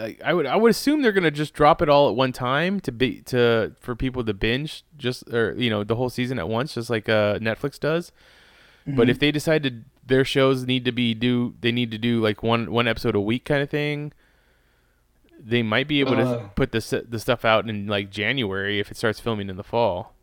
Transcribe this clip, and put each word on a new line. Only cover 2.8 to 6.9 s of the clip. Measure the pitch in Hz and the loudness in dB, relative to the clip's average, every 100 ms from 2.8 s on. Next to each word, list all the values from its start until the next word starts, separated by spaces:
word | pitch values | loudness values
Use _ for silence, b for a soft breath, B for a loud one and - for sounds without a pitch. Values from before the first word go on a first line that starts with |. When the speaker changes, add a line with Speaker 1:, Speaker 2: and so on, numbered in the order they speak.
Speaker 1:
to | 139 | -6
be, | 117 127 - | -2 -2 -2
to, | - 127 120 113 90 - | -4 2 4 4 0 -6
for | - | -10
people | 117 131 127 | -6 -4 -4
to | 110 | -4
binge | 101 110 127 151 - _ 147 | -2 -2 -2 -6 -12 _ -8
just, | 120 127 - | -6 -6 -4
or, | 117 104 98 | 0 0 0
you | 123 | 0
know, | 104 | 0
the | 104 113 | -2 -2
whole | 127 | -2
season | - 123 127 | -2 -4 -4
at | 85 | -2
once, | 113 147 | -4 -4
just | 120 | -6
like, | 113 | -4